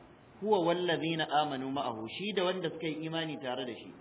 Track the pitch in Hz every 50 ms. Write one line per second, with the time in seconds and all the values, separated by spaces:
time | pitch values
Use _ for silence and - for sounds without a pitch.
0 | - - - - - - - - 190 214 214 190 165 170 175 175 180 175 160 147
1 | 151 165 165 156 156 151 135 147 151 147 139 131 131 135 135 143 139 127 113 110
2 | 110 113 107 - 185 214 196 196 180 180 185 185 170 160 156 - 165 160 151 156
3 | 160 160 160 165 160 156 147 - 135 127 123 131 135 123 110 - - 90 85 -